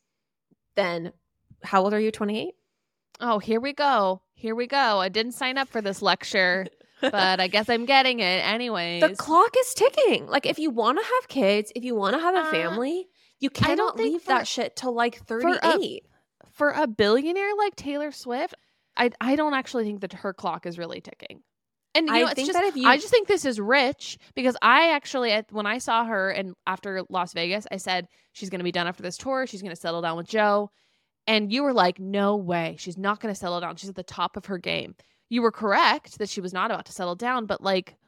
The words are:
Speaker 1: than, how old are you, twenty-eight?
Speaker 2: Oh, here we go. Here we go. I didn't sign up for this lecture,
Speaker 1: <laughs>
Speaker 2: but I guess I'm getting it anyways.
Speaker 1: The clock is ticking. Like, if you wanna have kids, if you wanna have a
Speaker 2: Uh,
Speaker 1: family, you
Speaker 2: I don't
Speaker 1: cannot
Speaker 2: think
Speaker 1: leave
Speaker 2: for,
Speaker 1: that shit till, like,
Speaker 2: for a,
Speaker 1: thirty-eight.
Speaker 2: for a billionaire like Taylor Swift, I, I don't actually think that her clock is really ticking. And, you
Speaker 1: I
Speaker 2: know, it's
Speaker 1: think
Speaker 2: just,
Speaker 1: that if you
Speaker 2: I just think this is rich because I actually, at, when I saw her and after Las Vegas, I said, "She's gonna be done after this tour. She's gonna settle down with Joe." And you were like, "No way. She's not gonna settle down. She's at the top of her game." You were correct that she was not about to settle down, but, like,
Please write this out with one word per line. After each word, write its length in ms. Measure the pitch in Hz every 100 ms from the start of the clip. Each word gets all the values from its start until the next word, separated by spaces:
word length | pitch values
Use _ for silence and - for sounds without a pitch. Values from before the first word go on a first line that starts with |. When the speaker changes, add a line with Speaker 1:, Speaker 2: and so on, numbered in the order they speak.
| _ _ _ _ _ _ _
Speaker 1:
than, 380 | - 190 170 170 - _ _ _ -
how 200 | - 196
old 100 | 190
are 80 | 208
you, 100 | 220
twenty-eight? 440 | 214 208 214 339 - _ _ _ _ _ -
Speaker 2:
Oh, 180 | 240 214
here 220 | 208 226
we 140 | 269
go. 480 | 285 285 247 190 190 _
Here 220 | _ 226
we 120 | 226 240
go. 320 | 277 247 202
I 100 | 185
didn't 220 | 190 233
sign 260 | 240 254 262
up 100 | 269
for 120 | 233
this 180 | 202 185
lecture, 640 | 196 180 - 208 180 185 185 -
Speaker 1:
<laughs> 160 | _ _
Speaker 2:
but 400 | 254 208 190 185
I 80 | 185
guess 200 | 202 -
I'm 160 | 233 240
getting 340 | 269 262 240
it 260 | 185 185 -
anyways. 540 | 220 247 208 170 170
Speaker 1:
The 140 | 180 196
clock 380 | - 320 453 494
is 140 | 508
ticking. 520 | - 494 622 494 247 -
Like, 180 | 277 -
if 120 | 311
you 120 | 311
wanna 320 | 233 220 302
have 260 | 440 508 -
kids, 440 | 269 196 208 208
if 100 | 254
you 100 | 247
wanna 240 | 226 196 262
have 140 | 339
a 140 | 370 320
Speaker 2:
Uh, 20 |
Speaker 1:
family, 560 | 311 170 220 262 349 370 _ _ _
you 80 | 262
Speaker 2:
I 240 | - 302
don't 20 | -
Speaker 1:
cannot 200 | - -
Speaker 2:
think 160 | 453
Speaker 1:
leave 80 | 330
Speaker 2:
for, 60 | -
Speaker 1:
that 180 | 262 220
shit 280 | - 220 -
till, 160 | 254
like, 320 | 233 240 233 -
Speaker 2:
for 120 | 226
a, 20 | 330 359
Speaker 1:
thirty-eight. 480 | 330 320 349 104 - _ _ _ _
Speaker 2:
for 180 | - 294
a 160 | 277 302
billionaire 680 | 214 208 226 302 370 403 415
like 180 | 415 -
Taylor 360 | 277 285 294
Swift, 420 | 277 254 247 349 - _ _ _ -
I, 140 | 240 -
I 160 | 233 294
don't 160 | 302
actually 320 | 277 262 247
think 160 | 214 208
that 140 | 190
her 180 | 185 202
clock 320 | 185 190 170
is 140 | 175 170
really 240 | 165 180
ticking. 400 | 170 - - - _ _ _ _ _
And, 140 | 311 320
you 40 |
Speaker 1:
I 60 | -
Speaker 2:
know, 60 | 240
it's 80 |
Speaker 1:
think 140 | 277 277
Speaker 2:
just, 100 | 349
Speaker 1:
that 80 | 392
if 100 | 294
you 100 | 254
Speaker 2:
I 120 | 277
just 100 | 427
think 180 | 480 403
this 200 | 392 277
is 120 | 214
rich 600 | 202 277 269 294 - - _
because 200 | - 254 233
I 300 | 220 262 330
actually, 420 | 294 - 269 240
at, 180 | 208 214
when 140 | 208
I 140 | 208 240
saw 260 | 262 226
her 240 | 226 214 190
and 260 | 185 190 180 -
after 360 | 190 202 190 180
Las 240 | 185 175
Vegas, 340 | 180 170 202 202
I 60 | 190
said, 280 | 190 185 175 _ _
"She's 160 | - 196
gonna 140 | 180
be 80 | 180
done 140 | 175 170
after 160 | 180
this 140 | 185 175
tour. 300 | 262 262 262
She's 160 | 196
gonna 120 | 196 170
settle 260 | 175 170
down 160 | 170 165
with 80 | 170
Joe." 420 | 220 208 202 208 _ _ _ _ _ -
And 240 | 220 208
you 120 | 240
were 100 | 285
like, 260 | 240 180 180
"No 380 | 190 202 202 208
way. 400 | 180 175 165 165
She's 200 | 190 175
not 200 | 196 214
gonna 140 | 226
settle 260 | 196 180 175
down. 140 | 170 165
She's 120 | 196
at 60 | 190
the 60 |
top 340 | 180 - 180 -
of 80 |
her 140 | - 185
game." 360 | 175 165 - 185 _ _ _
You 100 | 233
were 100 | 226
correct 680 | - 214 214 294 285 - -
that 100 | 208
she 140 | -
was 100 | 180
not 180 | 185 214
about 140 | 196
to 80 | -
settle 220 | - 180 175
down, 300 | 240 254 214
but, 160 | 196
like, 340 | 190 190 180 -